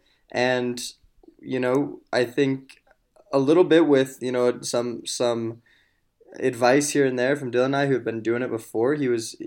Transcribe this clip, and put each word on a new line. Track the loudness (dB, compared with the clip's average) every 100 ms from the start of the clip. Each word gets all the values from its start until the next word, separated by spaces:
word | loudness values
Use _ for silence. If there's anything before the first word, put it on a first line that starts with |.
| _ _ _
And, | -2 0 0 -2 -6 -10 -16 _ _ _ -18
you | -8 -4
know, | 0 0 -2 -8 _
I | -2 -2
think | 0 0 -2 -8 -20 _ _ _ _ -4
a | 0
little | 4 4 6
bit | 6 6
with, | 4 2 -4
you | -4
know, | 0 0 -2
some, | -4 -4 -4 -6 -8
some | -4 -2 -2 -4 -10 _ _ _ _ _ _ -20 -4
advice | -4 2 4 4 2
here | 2 2
and | 2
there | 0 -2
from | -2
Dylan | 0 0
and | 0
I, | 0
who |
have | 0 -2
been | -4
doing | -2 -2
it | -2
before, | -6 -6 -2 -2 0
he | -2
was | -2 -4 -12